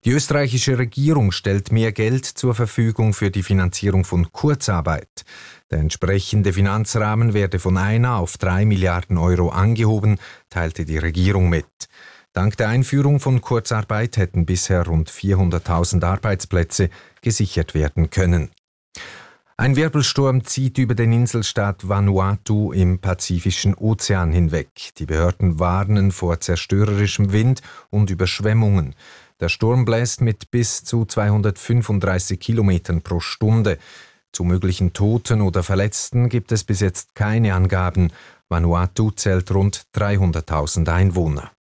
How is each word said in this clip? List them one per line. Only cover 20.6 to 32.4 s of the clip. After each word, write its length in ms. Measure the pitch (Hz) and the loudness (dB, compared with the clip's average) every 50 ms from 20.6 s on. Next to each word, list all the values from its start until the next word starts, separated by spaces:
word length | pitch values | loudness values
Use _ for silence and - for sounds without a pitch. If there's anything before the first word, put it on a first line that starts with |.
| 131 127 - - | -2 -2 0 0
über 160 | 131 110 120 | 0 0 0
den 180 | 104 117 113 113 | 2 2 2 4
Inselstaat 720 | 117 123 120 - 117 104 - - - 101 101 95 - - | 4 2 2 0 -2 -4 -2 -2 -2 -2 -2 -2 -4 -4
Vanuatu 840 | 92 101 101 101 98 98 95 95 98 101 101 _ - 107 104 104 80 | -2 0 2 2 2 2 2 2 0 0 -2 _ -2 0 0 0 0
im 260 | 65 95 92 90 92 | 2 2 2 2 2
Pazifischen 760 | 90 - 95 90 - - - 90 85 - 95 92 - - 101 95 | 0 -2 -4 -4 -2 -2 -4 -4 -2 -2 -2 -4 0 0 0 0
Ozean 560 | - 104 110 110 - - - 101 92 87 80 | 0 0 0 0 0 0 -2 0 0 0 2
hinweg. 400 | 80 87 87 80 76 80 - _ _ - - - _ | 2 2 2 2 0 -4 -6 _ _ -18 -18 -18 _
Die 80 | - 80 | -12 -6
Behörden 540 | 71 78 78 85 87 90 _ 101 90 82 78 | -4 0 0 0 0 0 _ 0 0 0 0
warnen 520 | 90 87 87 95 101 98 107 101 95 98 | 0 0 0 0 0 2 2 2 2 2
vor 280 | 90 - 92 87 85 90 | 0 0 -2 -2 -2 -4
zerstörerischem 920 | - - 87 82 - - 98 98 104 104 101 98 104 98 - - 104 98 | -2 -4 -4 -4 -2 -2 0 0 2 2 2 0 0 -2 0 0 0 2
Wind 300 | 98 107 113 127 131 - - - - - - _ | 2 2 2 2 0 0 -4 -20 -20 -20 -14 _
und 180 | - 104 104 92 | 0 0 0 0
Überschwemmungen. 880 | 95 85 95 87 - - 101 107 110 113 110 104 98 92 76 67 67 _ - - - - - _ _ _ | 0 -2 -2 -2 -2 -2 -2 0 2 2 2 4 2 2 0 -2 -8 _ -20 -20 -20 -20 -20 _ _ _
Der 100 | 87 82 | -4 -4
Sturm 360 | - - 110 113 120 127 120 | -2 0 0 0 2 2 2
bläst 360 | 107 117 113 123 117 - - | 2 0 0 0 -2 -2 -2
mit 280 | 123 113 104 - - _ | -2 -2 -2 -4 -8 _
bis 340 | - 120 117 - - - - | -2 -2 -2 -2 -4 -8 -8
zu 220 | - - 117 110 | -4 -2 -2 -2
zweihundertfünfunddreißig 1300 | - - 113 104 104 101 107 98 107 95 - - - 120 120 110 - 104 98 92 95 92 90 - - 98 | -2 -2 -2 0 2 2 2 0 -2 -4 -4 -4 0 0 0 0 0 -2 0 0 0 -2 -2 -2 -4 -6
Kilometern 640 | 90 | -6